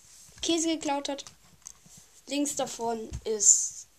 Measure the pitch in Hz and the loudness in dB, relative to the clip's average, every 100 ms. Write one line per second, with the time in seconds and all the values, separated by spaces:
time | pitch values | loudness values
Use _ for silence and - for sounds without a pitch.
0 | - - - - - 330 330 311 311 277 | -20 -20 -20 -6 0 2 2 0 -2 -2
1 | 285 277 - - - - - - - - | -4 -6 -10 -18 -20 -20 -20 -20 -20 -20
2 | - - - 285 285 - 247 - 233 226 | -20 -20 -4 -2 0 -2 -4 -4 -2 -4
3 | 220 - - 214 208 - - - - | -6 -8 -4 4 6 6 4 -8 -18